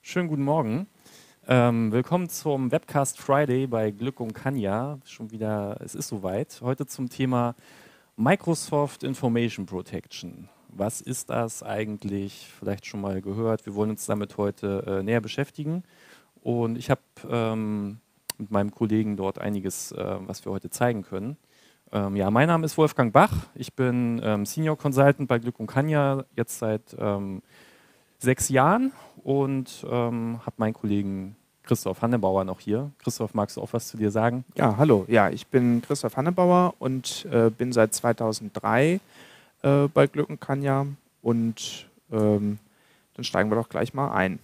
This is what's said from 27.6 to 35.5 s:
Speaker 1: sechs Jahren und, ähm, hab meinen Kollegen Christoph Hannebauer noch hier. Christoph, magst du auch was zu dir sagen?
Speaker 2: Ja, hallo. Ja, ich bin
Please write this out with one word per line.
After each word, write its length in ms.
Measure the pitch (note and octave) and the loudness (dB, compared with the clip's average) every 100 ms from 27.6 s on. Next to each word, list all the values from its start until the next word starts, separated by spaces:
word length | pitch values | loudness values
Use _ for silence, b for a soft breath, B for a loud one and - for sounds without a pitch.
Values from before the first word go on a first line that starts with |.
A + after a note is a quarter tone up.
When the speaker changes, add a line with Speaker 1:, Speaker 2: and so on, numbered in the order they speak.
| b b b b b b | b b b b b b
Speaker 1:
sechs 320 | B2 C3 - | 0 0 2
Jahren 420 | C3+ C#3+ A3 C4 B B B | 4 6 6 2 B B B
und, 640 | - C#3 C3+ C3+ B2+ - - | -2 0 2 -2 -4 -12 -4
ähm, 500 | A#2+ A#2 A#2 A2+ A#2 | -2 0 -2 -4 -6
hab 140 | - - | -8 -2
meinen 160 | A2 | -2
Kollegen 640 | A2+ G#2+ G2+ G2 G2 F#2+ G#2 _ _ | 0 -2 0 0 -4 -8 -14 _ _
Christoph 400 | - A#2+ G2 F2+ | -2 -2 -2 -2
Hannebauer 420 | A#2 A#2+ G2 F#2+ | 0 2 2 2
noch 160 | F#2+ F#2 | 0 -6
hier. 300 | - G#2+ C#3+ - | -2 -2 -2 -6
Christoph, 340 | - - A2 | -6 -4 -4
magst 240 | A2 G2+ - | -2 -4 -4
du 60 | |
auch 100 | G2 | -6
was 160 | A#2 - | -6 -6
zu 80 | A2+ | -2
dir 140 | G#2+ | 0
sagen? 340 | G#2+ A#2 B2 B2+ - | 4 2 0 -6 2
Speaker 2:
Ja, 200 | B2 G#2 | 2 4
hallo. 300 | D3+ G#2+ F#2 | 6 6 6
Ja, 220 | A2+ G2 | 4 4
ich 160 | G#2+ | 0
bin 340 | - | 0